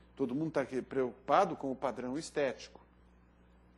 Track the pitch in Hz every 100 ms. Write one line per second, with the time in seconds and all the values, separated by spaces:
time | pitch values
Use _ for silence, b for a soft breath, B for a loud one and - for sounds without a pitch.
0 | - - 135 131 160 147 123 127 107 135
1 | 127 104 - 151 190 143 139 123 135 120
2 | 123 139 160 160 139 - - - - -
3 | - - - _ - - -